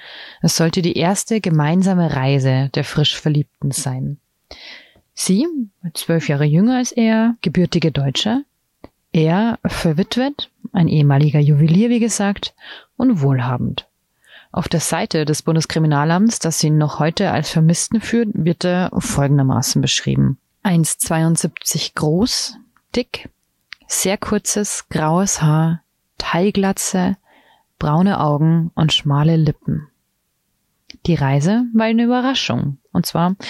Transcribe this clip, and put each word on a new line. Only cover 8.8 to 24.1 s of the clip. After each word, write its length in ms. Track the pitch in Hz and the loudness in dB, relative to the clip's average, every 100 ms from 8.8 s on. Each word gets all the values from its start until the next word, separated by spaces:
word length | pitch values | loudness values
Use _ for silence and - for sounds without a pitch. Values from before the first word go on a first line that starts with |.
| - _ _ | -20 _ _
er 480 | 160 160 180 233 220 | 0 2 2 0 -2
verwitwet, 840 | - - 170 151 208 240 269 294 - _ - | -4 -2 0 0 -2 -2 -4 -4 -12 _ -6
ein 140 | - 165 | 0 2
ehemaliger 520 | 151 143 139 151 151 | 4 4 4 4 4
Juwelier, 480 | 143 143 160 175 240 | 4 4 4 4 4
wie 120 | 240 | 2
gesagt, 540 | 226 - 202 196 - - - - - - | 0 0 -2 -2 -8 -14 -20 -20 -14 -2
und 240 | 262 185 | 0 2
wohlhabend. 640 | 139 127 123 123 123 120 - _ _ _ _ - _ | 2 2 0 -2 -4 -6 -12 _ _ _ _ -20 _
Auf 160 | - - | -6 -2
der 120 | 165 | -4
Seite 440 | - 165 220 160 | -2 -4 -2 -2
des 160 | 151 151 | 0 -2
Bundeskriminalamts, 1000 | - 160 - 165 156 143 156 175 226 - | 0 -2 0 0 2 2 2 2 2 0
das 220 | 165 - | -4 0
ihn 140 | 151 151 | 2 2
noch 220 | 151 - | 0 0
heute 320 | 151 165 190 | -2 0 -2
als 180 | 104 - | -2 -2
Vermissten 540 | 165 160 170 - 226 | 2 2 2 0 -4
führt, 260 | - 233 220 | 0 -2 0
wird 320 | - 160 165 180 | -2 -2 0 0
er 240 | 180 180 190 | 0 -2 -4
folgendermaßen 840 | - - 139 143 135 131 - 147 | -4 -2 2 2 2 0 0 0
beschrieben. 560 | 139 - 139 135 135 135 _ _ | 0 -2 -2 0 0 -2 _ _
Eins 360 | 202 165 160 - | 0 2 0 -2
zweiundsiebzig 960 | - 160 165 165 165 - - 156 - | -4 0 0 0 -2 -6 -8 -6 -6
groß, 640 | - 151 170 254 - - - - _ _ | -2 0 0 0 -2 -6 -12 -20 _ _
dick, 360 | 240 254 - - _ _ _ _ - - | -6 -6 -10 -16 _ _ _ _ -20 -8
sehr 320 | - 185 | -4 -2